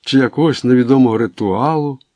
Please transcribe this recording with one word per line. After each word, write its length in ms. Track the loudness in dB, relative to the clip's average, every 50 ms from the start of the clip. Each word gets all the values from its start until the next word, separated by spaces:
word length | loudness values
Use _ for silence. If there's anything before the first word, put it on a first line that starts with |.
чи 180 | _ -2 0 0
якогось 460 | 0 0 0 -2 -2 -2 -2 -2 0
невідомого 540 | 2 2 2 2 2 2 4 4 2 2 0
ритуалу? 800 | -2 -4 -4 -6 -4 -4 -2 -2 -2 -4 -4 -4 -6 -8 -10 -12 _ _ _